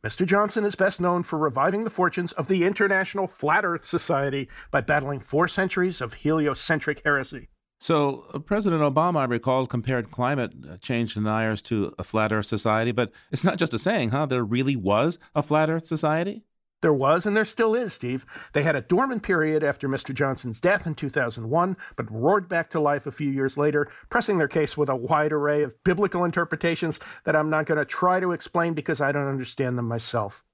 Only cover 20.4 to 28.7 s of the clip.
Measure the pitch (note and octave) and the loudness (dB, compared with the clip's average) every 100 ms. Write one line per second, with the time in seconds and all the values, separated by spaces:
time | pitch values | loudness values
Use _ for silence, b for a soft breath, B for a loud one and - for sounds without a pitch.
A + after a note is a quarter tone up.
20.4 | B2+ A2 F3 G3 E3+ D3+ C#3+ C#3+ A#2+ A2+ | -6 0 2 2 0 -6 -4 -2 -2 -4
21.4 | A2+ D3+ F3+ F3+ B - A2+ A2 C3+ G3+ | -2 0 0 -2 B -10 -8 0 2 2
22.4 | F3 E3+ E3 E3 D3 C#3+ C#3+ - D3 C3+ | 2 -4 -2 0 2 2 -4 -4 -2 0
23.4 | C3+ C3+ D3 D3 D3 B B A#3+ - F#3+ | -2 2 2 2 -2 B B -2 2 2
24.4 | C#3+ E3 D3 - C#3+ C3 A#2 D#3 D3+ D3+ | 2 2 0 0 0 0 2 2 2 2
25.4 | D3 D3 C#3+ - - F3+ G3+ F3 F3 E3+ | 2 2 0 0 0 2 0 2 0 0
26.4 | E3+ D#3 E3+ E3 E3 - B B - D#3 | -2 0 0 0 -2 -4 B B 0 2
27.4 | D#3 D#3 D3+ D3+ C#3 - F3+ F#3 F#3 E3+ | 4 0 2 0 0 2 2 4 2 -2
28.4 | - F3 E3+ | -4 0 0